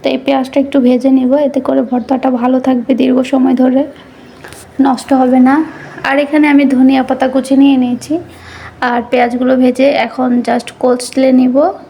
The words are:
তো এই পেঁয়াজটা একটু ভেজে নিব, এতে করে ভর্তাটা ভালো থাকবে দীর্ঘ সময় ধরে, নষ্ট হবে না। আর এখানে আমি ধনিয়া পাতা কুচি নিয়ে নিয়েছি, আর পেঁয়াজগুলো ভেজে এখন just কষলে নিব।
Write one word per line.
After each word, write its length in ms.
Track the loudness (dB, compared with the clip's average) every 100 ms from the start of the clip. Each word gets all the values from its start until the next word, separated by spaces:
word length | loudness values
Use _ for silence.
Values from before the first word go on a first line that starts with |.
তো 40 | -4
এই 100 | -4 -2
পেঁয়াজটা 320 | -2 -2 -4
একটু 180 | -2 0 2
ভেজে 260 | 2 2 2
নিব, 140 | 2 0 0
এতে 120 | -2 -2
করে 140 | -2
ভর্তাটা 480 | -2 -4 -4 -2 -2 -2
ভালো 160 | 0 0
থাকবে 320 | 0 -2 -2 0
দীর্ঘ 160 | 0 0 0
সময় 240 | 0 0 2
ধরে, 200 | 2 0 -2 -10 -20 -20 -20 -20 -20 -20 -14 -2 0
নষ্ট 220 | 0 0
হবে 260 | 0 2 4
না। 160 | 4 2 -2 -10 -18 -8 -2
আর 80 | -2
এখানে 220 | 0 2 4
আমি 100 | 4 2
ধনিয়া 360 | 4 2 2
পাতা 240 | -2 -2 -2
কুচি 280 | -2 0 2
নিয়ে 160 | 4 2
নিয়েছি, 360 | 0 -4 -6 -8 -8 -20 -20 -20 -20 -6
আর 180 | -4 -4 -2
পেঁয়াজগুলো 440 | 0 0 0 0 2
ভেজে 260 | 2 2 0 2 -4
এখন 240 | -4 -2 -2 -2
just 220 | -4 -6 -4
কষলে 500 | -2 -2 -4 0 2 4
নিব। 160 | 2 2 0 -4